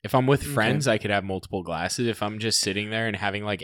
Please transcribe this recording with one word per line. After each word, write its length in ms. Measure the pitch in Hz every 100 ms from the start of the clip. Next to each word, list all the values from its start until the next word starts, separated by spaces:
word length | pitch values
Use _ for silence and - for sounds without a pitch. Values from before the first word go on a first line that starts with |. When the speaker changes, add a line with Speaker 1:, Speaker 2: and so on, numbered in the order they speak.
Speaker 1:
If 120 | 101 131
I'm 100 | 131
with 160 | 143
Speaker 2:
Okay. 80 | 147
Speaker 1:
friends, 360 | 135 110 117 131
I 100 | 107
could 120 | 104
have 100 | 101
multiple 400 | 98 95 - 98
glasses. 460 | 85 80 90 - 117
If 140 | 104
I'm 160 | 104 107
just 200 | 110 -
sitting 300 | 101 98 104
there 160 | 110 113
and 80 | 98
having, 280 | 101 101
like, 180 | 104 101